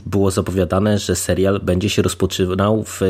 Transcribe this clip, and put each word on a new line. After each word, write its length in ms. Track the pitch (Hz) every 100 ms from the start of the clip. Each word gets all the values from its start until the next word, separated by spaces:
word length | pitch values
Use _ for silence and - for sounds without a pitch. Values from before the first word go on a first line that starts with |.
| -
było 260 | 98 98
zapowiadane, 680 | 92 - 92 87 92 107 101
że 160 | - 90
serial 440 | - 90 95 101
będzie 300 | 92 90 104
się 120 | -
rozpoczynał 840 | 90 - 95 - 92 92 98 110
w 180 | - - 95